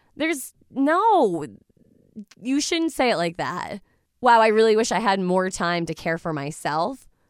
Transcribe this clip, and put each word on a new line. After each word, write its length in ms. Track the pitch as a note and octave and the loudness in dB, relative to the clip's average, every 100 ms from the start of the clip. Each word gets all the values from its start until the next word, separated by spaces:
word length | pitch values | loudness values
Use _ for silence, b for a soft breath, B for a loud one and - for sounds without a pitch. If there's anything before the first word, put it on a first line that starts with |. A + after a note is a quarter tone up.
| b - | b -6
There's 380 | D#4+ D4 - _ _ | -4 -4 -10 _ _
no, 800 | B3+ C#4 F4 A4+ F#4+ A3 E3 C#3+ G2 _ _ _ _ _ - G3+ - | -2 0 2 4 4 2 0 -8 -14 _ _ _ _ _ -20 -20 -12
you 220 | A#3 C#4+ | -4 -2
shouldn't 320 | - E4 E4 | -2 -2 -2
say 160 | - B3+ | 0 0
it 80 | E3 | 0
like 200 | F3 E3 | -2 -4
that. 440 | C3+ F3 - G3+ _ _ _ - | -6 -6 -10 -12 _ _ _ -2
"Wow, 180 | B3 A#3 | 4 6
I 80 | A3 | 6
really 280 | G#3+ A3 G#3+ | 4 4 4
wish 160 | A#3+ | 0
I 80 | F#3+ | 0
had 200 | A3 G3 | 0 0
more 300 | F3+ F#3 F#3 | 0 0 0
time 380 | - F3 F3 E3 | -4 -4 -2 -4
to 80 | E3 | -6
care 240 | E3+ E3 | -6 -6
for 120 | E3+ | -4
myself" 760 | D3+ C#3 - D#3 D#3 F#3+ C4 - _ | -6 -8 -8 -4 -2 -2 -6 -18 _